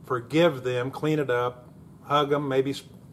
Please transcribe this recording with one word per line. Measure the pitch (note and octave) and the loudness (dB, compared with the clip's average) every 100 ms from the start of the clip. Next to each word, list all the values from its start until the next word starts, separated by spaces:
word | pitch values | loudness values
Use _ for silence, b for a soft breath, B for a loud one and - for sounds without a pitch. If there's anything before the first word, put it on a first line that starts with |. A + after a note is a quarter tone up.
forgive | - B2 A#2 D#3 E3+ C3+ | -6 -6 0 4 4 2
them, | B2+ B2 C3 | -2 -2 -4
clean | - D3+ D#3 | -4 -2 0
it | B2+ | 0
up, | B2 B2 - - - - - | 0 0 -4 -18 -20 -20 -20
hug | - D3 C#3+ | -2 0 2
them, | D3 | 0
maybe, | C#3+ C3 C#3 C3 - - - | 0 0 0 -6 -12 -20 -14